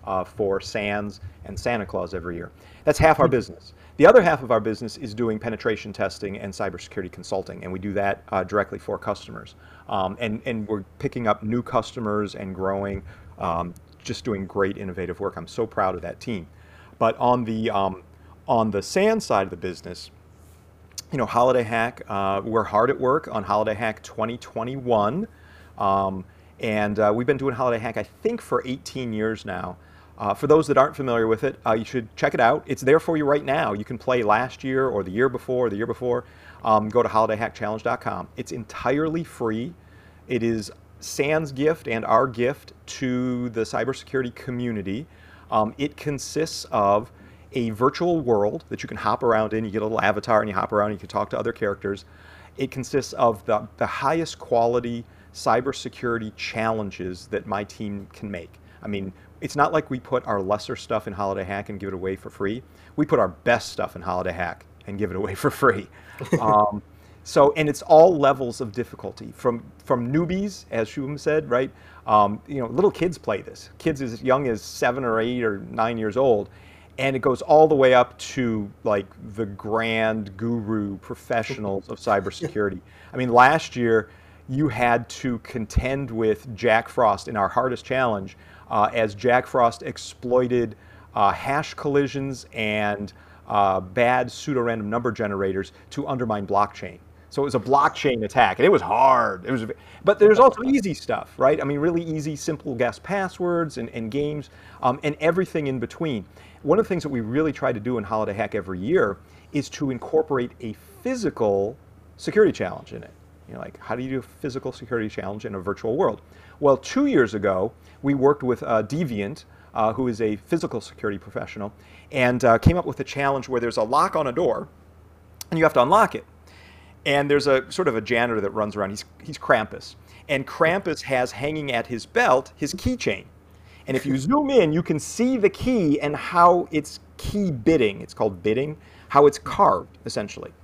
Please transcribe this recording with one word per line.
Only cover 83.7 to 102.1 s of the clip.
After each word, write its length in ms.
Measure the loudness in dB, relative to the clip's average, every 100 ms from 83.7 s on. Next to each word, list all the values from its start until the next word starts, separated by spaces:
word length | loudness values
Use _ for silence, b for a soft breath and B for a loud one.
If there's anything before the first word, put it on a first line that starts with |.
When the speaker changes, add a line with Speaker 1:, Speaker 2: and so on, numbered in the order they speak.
| -2
Speaker 1:
year, 320 | 4 4 2 B B B B
you 180 | -2 -2
had 400 | 2 2 2 0
to 300 | -8 -6 -6
contend 720 | -6 -8 -2 -2 0 -4 -4
with 420 | 0 2 0 -4 -2
Jack 340 | 4 4 2
Frost 400 | 2 4 2 -2
in 80 | -2
our 100 | 0
hardest 380 | 2 0 -4 -4
challenge, 520 | 0 0 0 -6 -14 B B B
uh, 200 | 2 2
as 220 | 2 0 0
Jack 300 | 2 2 2
Frost 360 | 2 2 2
exploited, 920 | -12 -12 -14 -12 0 2 4 0 0 -6 B B B 2
uh, 160 | 2
hash 420 | 2 -2 -4 -4 -6
collisions 720 | 0 0 0 -4 -8 -10 -12
and, 600 | -4 -2 0 -2 -2 -8 -12 B B -4
uh, 320 | 2 2 2
bad 520 | -2 2 4 4 0
pseudo-random 580 | -6 -4 0 0 -2 -2
number 220 | -2 -2
generators 600 | -2 -4 -2 -2 -2 -6 B B
to 160 | -8 -6
undermine 380 | -4 -2 -4 0
blockchain. 540 | 2 2 -2 -14 -16 -20 -20 b
So 100 | -4
it 20 | 0
was 100 | 0
a 40 |
blockchain 640 | 2 4 4 2 0 0 0
attack, 320 | 4 2 6
and 60 | 4
it 40 |
was 100 | 4
hard. 640 | 2 4 6 6 2 -2 -4
It 60 |
was, 120 | -4 -4 -10 B B
but 140 | 2 6
there's 200 | 8 10
also 240 | 8 8
easy 300 | 2 2 0 -6
stuff, 380 | -4 -4 -4 2
right? 220 | 2 4
I 20 |
mean, 140 | 0 0
really 240 | 0 0
easy, 320 | -2